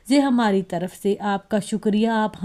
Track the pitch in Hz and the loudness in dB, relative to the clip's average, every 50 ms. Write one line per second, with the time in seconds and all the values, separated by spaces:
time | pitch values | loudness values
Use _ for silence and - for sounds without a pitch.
0 | - 214 269 285 269 277 247 240 226 208 196 196 185 - 180 170 180 185 - - | -2 2 2 4 4 4 2 2 2 2 2 0 0 -2 -4 -6 -6 -6 -6 -4
1 | - 196 202 - 196 202 196 196 - - 226 202 - - 220 - - 214 202 214 | -2 -2 -2 -2 -2 -2 -4 -4 -4 -2 -4 -4 -2 -2 -4 -2 0 0 2 2
2 | 226 226 226 220 214 208 - - | 2 2 2 0 0 -2 -2 -2